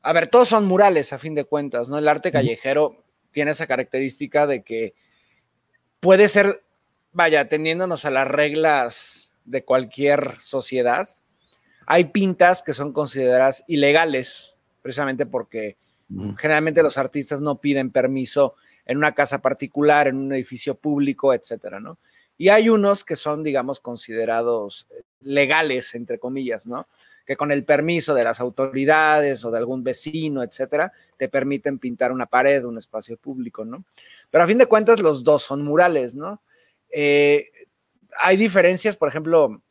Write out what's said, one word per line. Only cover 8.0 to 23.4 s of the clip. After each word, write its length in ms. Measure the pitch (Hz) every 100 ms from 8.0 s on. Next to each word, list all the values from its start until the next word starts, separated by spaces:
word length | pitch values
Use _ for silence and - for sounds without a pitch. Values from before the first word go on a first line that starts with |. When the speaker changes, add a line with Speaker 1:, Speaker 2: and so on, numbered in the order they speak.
| 147
Speaker 1:
a 60 |
las 160 | 131 131
reglas 1040 | 143 147 151 160 147 117 - - - _ _ -
de 180 | 131
cualquier 760 | - 127 117 135 143 143 - -
sociedad, 640 | - 135 - 127 120 127 208 _ _ _ _ _ _ _ -
hay 180 | 170 160
pintas 580 | 208 196 180 175 180
que 100 | -
son 200 | 139 147
consideradas 680 | 131 139 135 127 127 131 127 -
ilegales, 880 | 151 143 151 165 131 123 - - _ _ _
precisamente 440 | 131 135 139 131 127
porque 520 | 123 110 113 107 _ _ _ _
Speaker 2:
Ujú. 260 | 98 101 98
Speaker 1:
generalmente 460 | 151 151 160 156
los 140 | 156 139
artistas 440 | 131 147 131 143
no 180 | 147 139
piden 300 | 143 139 131
permiso 640 | 135 131 135 127 143 139 - _ _ -
en 120 | 131
una 160 | 151
casa 280 | - 143 139
particular, 680 | 131 135 139 143 147 147 143
en 100 | 131
un 160 | 135
edificio 420 | 135 123 123 - 131
público, 580 | 151 143 139 135 139
etcétera, 460 | 120 - 113 - 98
¿no? 200 | 110 - _ _ _ _
Y 120 | 180
hay 200 | 208 226
unos 360 | 220 202 202 -
que 100 | 160
son, 280 | 151 151